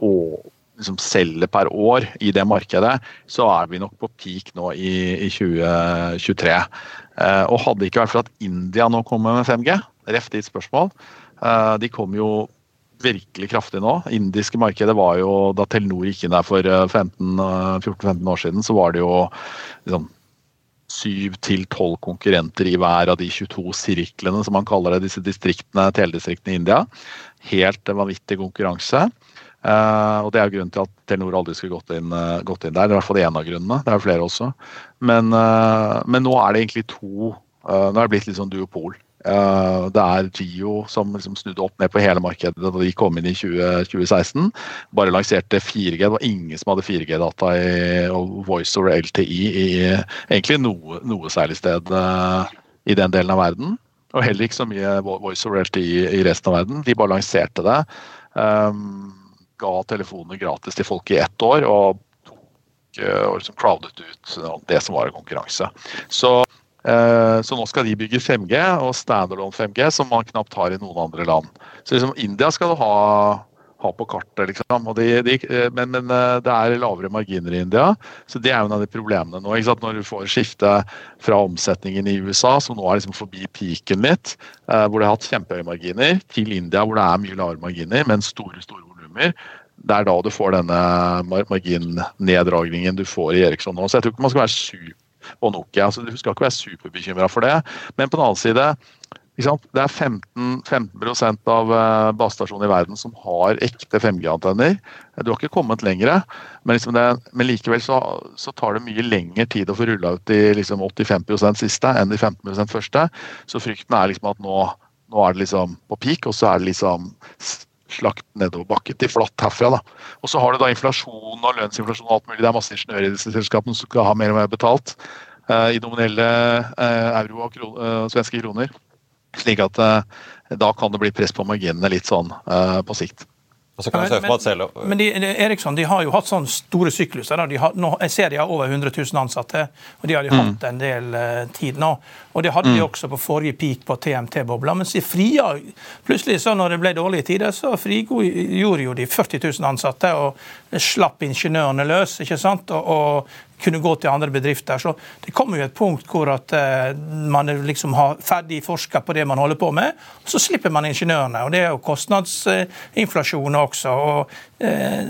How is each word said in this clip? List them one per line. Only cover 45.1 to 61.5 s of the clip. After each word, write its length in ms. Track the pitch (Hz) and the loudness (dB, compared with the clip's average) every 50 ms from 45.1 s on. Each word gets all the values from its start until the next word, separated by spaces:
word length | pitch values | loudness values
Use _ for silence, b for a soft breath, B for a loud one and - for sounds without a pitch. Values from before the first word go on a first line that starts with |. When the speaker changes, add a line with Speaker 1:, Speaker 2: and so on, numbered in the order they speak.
| 90 | 4
Speaker 1:
lanserte 480 | 92 98 - 107 92 87 - - 98 | 2 2 2 2 0 2 2 0 0
fire 320 | - - - 110 98 90 82 | 0 -2 -4 -2 -2 -2 0
G. 140 | 82 98 | 2 2
Det 60 | 104 107 | 2 2
var 100 | 110 - | 0 0
ingen 320 | 120 104 92 85 80 78 | -2 -2 -4 -6 -8 -10
som 160 | 78 - 107 95 | -6 -2 -2 0
hadde 140 | 95 95 | 0 0
fire 180 | - 98 85 80 | -2 -4 -4 -2
G-data 480 | 76 80 78 85 82 - - 95 90 87 | -2 -2 -2 -2 -2 -2 0 0 2 2
i, 560 | 90 90 90 90 87 87 87 87 90 87 92 | 2 2 2 2 2 0 0 0 0 0 0
og 380 | 92 90 90 92 95 98 95 95 | -2 -2 -4 -4 -6 -6 -4 -2
voice 240 | 92 85 85 - - 101 | -2 -2 -2 -2 0 2
over 80 | 95 92 78 | 4 4 4
L 160 | 85 82 - - | 2 2 0 0
T 80 | 98 | 0
I 220 | 95 - 87 87 95 107 90 95 | 0 0 0 -2 -2 0 0 0
i 80 | 95 92 90 90 92 92 95 98 95 B B B B - | 0 2 2 2 2 2 2 0 0 B B B B 0
egentlig 260 | - 104 - - 151 147 131 | 0 0 2 2 2 2 2
noe, 400 | 117 98 85 80 78 82 - - | 0 -2 -4 -8 -12 -12 -10 -6
noe 240 | 123 110 92 80 78 | -6 -6 -6 -6 -4
særlig 320 | - 92 80 78 80 - | 0 0 0 0 -2 -2
sted, 240 | - 92 85 85 85 - 92 | 0 0 0 0 -2 -2 -2
eh, 520 | 92 92 92 92 92 92 92 92 92 92 B B B B B B _ _ | 0 0 0 0 0 0 0 0 0 -2 B B B B B B _ _
i 100 | - 101 | 0 2
den 160 | 98 95 92 92 | 4 4 4 4
delen 240 | 95 87 92 95 | 2 2 2 2
av 80 | 95 90 | 4 2
verden. 320 | 87 85 98 131 175 220 - - _ _ _ _ _ - | 2 0 -2 -4 -4 -6 -6 -8 _ _ _ _ _ -2
Og 100 | 135 120 | 0 0
heller 240 | 123 104 98 113 117 | 0 0 0 -2 -2
ikke 80 | - | -2
så 100 | - 127 | -4 -6
mye 300 | 110 104 98 98 98 101 98 98 | -6 -4 -4 -2 0 0 0 -2
vo-, 160 | 98 95 95 | -4 -6 -6
voice 240 | 104 98 92 - - | -6 -8 -8 -6 -6
over 160 | 113 101 98 | -2 -2 -2
L 80 | 92 - | -2 -2
T 160 | - 98 90 | -2 -2 -2
I 220 | 85 85 87 92 85 95 | 0 0 0 0 2 2
i 80 | 98 92 | 2 2
resten 300 | 90 82 - - 95 90 | 2 2 2 0 0 2
av 80 | 85 87 | 2 0
verden. 160 | 101 135 151 147 | -2 -4 -4 -2
De 140 | 127 117 | 0 2
bare 160 | - 107 98 92 | 2 2 2 2
lanserte 480 | 98 95 - - 90 80 - - - | 0 -2 0 0 0 0 0 -2 -2
det. 240 | 85 101 123 147 156 B B B B B B B B B _ - | 0 2 2 2 0 B B B B B B B B B _ -2
Ehm, 720 | 107 107 107 107 107 104 104 104 104 101 98 98 101 98 95 95 - _ _ _ _ _ _ - | 0 2 2 2 2 0 -2 -4 -8 -12 -12 -14 -14 -16 -18 -20 -20 _ _ _ _ _ _ -8
ga 220 | 107 98 92 92 95 | -6 -4 -4 -4 -4
telefoner 560 | - 113 101 95 - 98 92 82 85 92 98 | -4 -6 -6 -6 -8 -12 -14 -14 -14 -12 -8
gratis 340 | 95 82 71 - - - - | -6 -6 -6 -6 -8 -10 -8
til 140 | - 95 - | -6 -4 -4
folk 220 | 101 87 - - 101 | -4 -6 -2 0 2
i 80 | - | 2
ett 240 | - - - - 113 | 2 0 0 0 2
år, 240 | 117 | 4